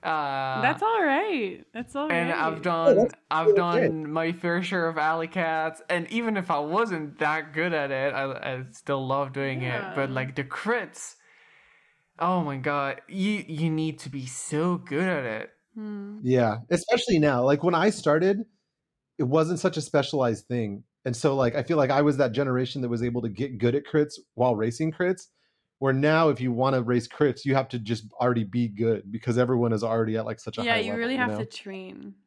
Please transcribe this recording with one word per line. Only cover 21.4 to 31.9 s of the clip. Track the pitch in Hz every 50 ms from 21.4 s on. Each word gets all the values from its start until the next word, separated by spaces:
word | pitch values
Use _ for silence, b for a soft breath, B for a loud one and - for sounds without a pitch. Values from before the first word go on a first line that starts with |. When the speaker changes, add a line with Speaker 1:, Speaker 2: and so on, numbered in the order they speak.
| 131 120 117
Speaker 3:
I | 147 -
feel | - 175
like | 151 139 131
I | 139 139 147
was | 147 143 131
that | 143 123 107
generation | 123 143 135 127 127 127 127 - 143 127
that | 120
was | 117 113 120
able | 123 120 123 117
to | 113
get | 98 92 135 143 131 104
good | 113 120 120
at | 143 143
crits | - - 156 147 147 - - - _ _
while | - 123 127 117
racing | 104 110 117 117 - 156 160 156
crits, | - 180 180 190 185 - _ _ _ _ _ _ _ _ _ _ _
where | 135 135 131
now | 135 143 151 156 160 165 156
if | 139 117
you | 127 127 120
wanna | 117 127 135 135 127 120
race | 113 123 123 117 -
crits, | - - 151 143 123 - -
you | 143 135
have | 135 131 -
to | - 123
just | 113 104 117 113 110 107 - -
already | 123 127 123 117 110
be | 95 95 120 120 117
good | 101 101 113 113 113 101 98 98 104
because | 107 - 127 113 120
everyone | 123 120 131 120 120 117 113
is | 104 113
already | 113 113 113 113 110 110
at, | 110 110
like, | 110 113 -
such | - 113 - -
a | 240
Speaker 2:
Yeah, | 240 233
Speaker 3:
high | 226
Speaker 2:
you | 220 -
Speaker 3:
level, | 233 233
Speaker 2:
really | 233 240 262
Speaker 3:
you | 262
Speaker 2:
have | 247 233 214
to | 208
Speaker 3:
know? | 214
Speaker 2:
train. | 214 - - - 202 190 190 185 185